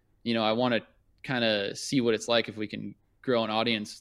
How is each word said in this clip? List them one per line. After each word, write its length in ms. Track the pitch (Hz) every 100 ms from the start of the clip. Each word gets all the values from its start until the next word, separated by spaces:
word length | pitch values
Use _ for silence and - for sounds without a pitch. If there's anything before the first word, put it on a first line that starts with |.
| _ _
You 100 | 117
know, 80 | 113
I 80 | 110
wanna 280 | 110 123 113 - _ _ _
kinda 520 | - 131 113 107 98
see 260 | - - 139
what 140 | 117
it's 140 | 107 113
like 200 | 117 110
if 80 | 101
we 100 | 107
can 260 | 110 104 - _ _
grow 220 | - 120
an 60 | 110
audience 500 | 107 117 110 107 -